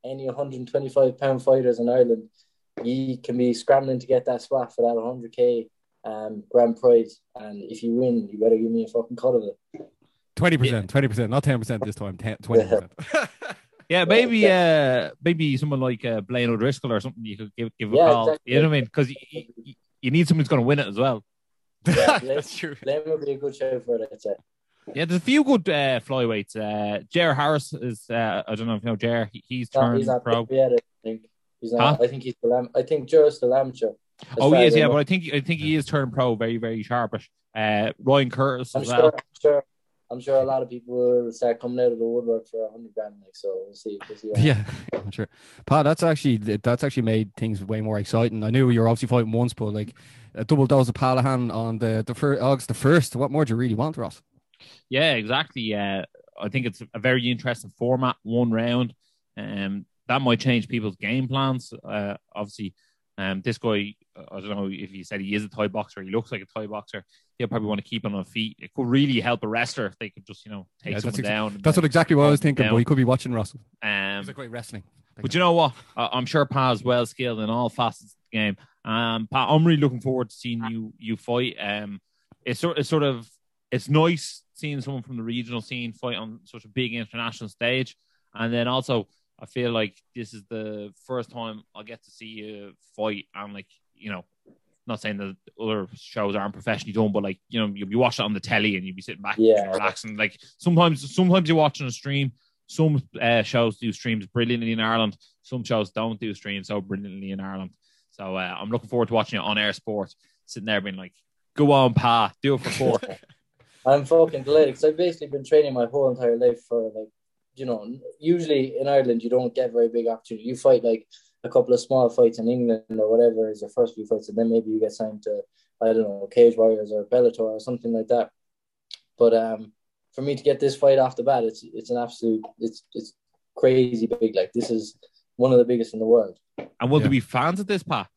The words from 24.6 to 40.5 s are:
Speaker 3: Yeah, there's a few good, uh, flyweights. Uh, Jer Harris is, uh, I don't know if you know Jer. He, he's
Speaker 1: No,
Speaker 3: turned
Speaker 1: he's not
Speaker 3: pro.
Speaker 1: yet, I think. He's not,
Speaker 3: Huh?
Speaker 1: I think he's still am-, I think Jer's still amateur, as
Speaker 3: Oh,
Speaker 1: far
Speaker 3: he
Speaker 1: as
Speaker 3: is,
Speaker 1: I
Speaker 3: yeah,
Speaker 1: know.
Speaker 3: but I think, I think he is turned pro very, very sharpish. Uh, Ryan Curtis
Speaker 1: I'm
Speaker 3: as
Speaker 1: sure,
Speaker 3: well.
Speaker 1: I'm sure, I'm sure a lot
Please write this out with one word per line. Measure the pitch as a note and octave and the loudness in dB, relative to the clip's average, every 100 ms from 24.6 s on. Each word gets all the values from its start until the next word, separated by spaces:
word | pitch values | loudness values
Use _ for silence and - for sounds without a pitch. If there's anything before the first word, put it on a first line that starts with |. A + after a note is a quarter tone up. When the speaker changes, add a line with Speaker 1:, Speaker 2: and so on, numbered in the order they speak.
| _ _ - | _ _ -12
Speaker 3:
Yeah, | - E3 | -6 -2
there's | F3+ | -2
a | |
few | G3+ C#4+ | 2 4
good, | C4+ B3 E3+ | 4 2 2
uh, | D3 C#3 B2 | 0 2 0
flyweights. | - C3 A#2+ A2 G2+ A2 | -2 -2 0 -2 -6 -6
Uh, | G#2+ G#2 G#2 G#2 - | -4 -4 -4 -4 -4
Jer | E3+ E3+ | 0 2
Harris | C#3 D3 D3+ - | 2 2 0 -2
is, | D3+ B2 G#2+ - | -10 -8 -10 -6
uh, | A#2 A2 F#2+ - | -2 -2 -2 -4
I | |
don't | A2 A2+ | -6 -4
know | A2 | -4
if | |
you | A#2 | -4
know | G#2+ | -2
Jer. | A#2 A#2 G#2+ | -2 -2 -4
He, | - _ | -8 _
he's | B2+ B2 | -10 -2
Speaker 1:
No, | C3+ | 2
Speaker 3:
turned | B2 A#2 | 2 2
Speaker 1:
he's | A2+ | 0
not | B2+ | -2
Speaker 3:
pro. | A#2+ A#2 A#2 | 0 0 2
Speaker 1:
yet, | C3 C3 | 2 4
I | A#2+ - _ | 2 0 _
think. | A2+ A2 _ _ _ _ | -10 -10 _ _ _ _
He's | A2+ | -4
not, | A#2 B2+ D3 | 2 4 4
Speaker 3:
Huh? | |
Speaker 1:
I | B2 | 0
think | C3+ | 0
he's | B2+ - | -10 -4
still | A#2 B2 | 0 0
am-, | B2 C3+ | 0 -2
I | |
think | B2+ D#3 C3 | 0 -2 4
Jer's | D#3+ D3 D3 | 6 6 4
still | B2 B2+ | 2 2
amateur, | C3 - A2 - _ _ | 0 -2 -6 -6 _ _
as | - B2+ | -10 2
Speaker 3:
Oh, | C#3 | 6
Speaker 1:
far | C#3+ | 8
Speaker 3:
he | B2 | 8
Speaker 1:
as | |
Speaker 3:
is, | D3+ | 6
Speaker 1:
I | |
Speaker 3:
yeah, | D3+ | 4
Speaker 1:
know. | |
Speaker 3:
but | D3 | 4
I | |
think, | C#3+ F#3 D#3 | 2 -2 -2
I | C#3+ | -4
think | C3+ E3 | -2 -4
he | D3+ D#3 | 0 -2
is | - | 0
turned | D3+ C3 | -2 -2
pro | A#2+ B2+ A2 | 0 0 0
very, | A2+ A#2 | -2 -2
very | A2+ A2+ | -4 -6
sharpish. | G#2 B2 A2+ A#2+ - _ _ A2 | -4 -2 -2 -6 -10 _ _ -2
Uh, | G#2+ G#2 A2 - | 0 2 0 -2
Ryan | B2+ C#3 C3 | 2 4 2
Curtis | A#2 C3+ B2+ B2+ C3 | 0 -2 -2 -6 -6
Speaker 1:
I'm | |
Speaker 3:
as | B2+ | -2
Speaker 1:
sure, | B2 | 4
Speaker 3:
well. | D#3 D3+ | 4 2
Speaker 1:
I'm | - - | -14 0
sure, | D3+ C#3+ - _ _ _ _ | 2 2 -2 _ _ _ _
I'm | B2 | -12
sure | C3 C3+ | 0 2
a | |
lot | C3+ | 2